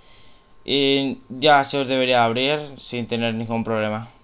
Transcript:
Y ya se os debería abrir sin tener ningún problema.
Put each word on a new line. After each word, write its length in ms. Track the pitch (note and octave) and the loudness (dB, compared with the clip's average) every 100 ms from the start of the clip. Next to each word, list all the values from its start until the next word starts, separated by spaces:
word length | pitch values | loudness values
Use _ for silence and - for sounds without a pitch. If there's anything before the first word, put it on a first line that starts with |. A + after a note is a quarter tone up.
| - - - - _ - | -20 -20 -20 -20 _ -16
Y 540 | - C#3 C#3 C#3 C3+ - - | -2 0 2 2 0 -6 -12
ya 360 | B2+ D3+ C#3+ | -2 4 4
se 120 | C#3 C#3+ | 4 -2
os 100 | C3 | 0
debería 340 | C3 B2+ B2 | 0 2 4
abrir 520 | A#2 A2+ C3+ D3+ D3 C3+ | 4 2 0 -2 -6 -14
sin 320 | - B2 A2+ | -10 -8 -6
tener 260 | A#2 A#2 | -4 -2
ningún 300 | A2 A2+ A2+ | -4 -4 -4
problema. 460 | A2 A2+ G#2+ G#2+ A2+ - | -2 -2 -2 -6 -10 -18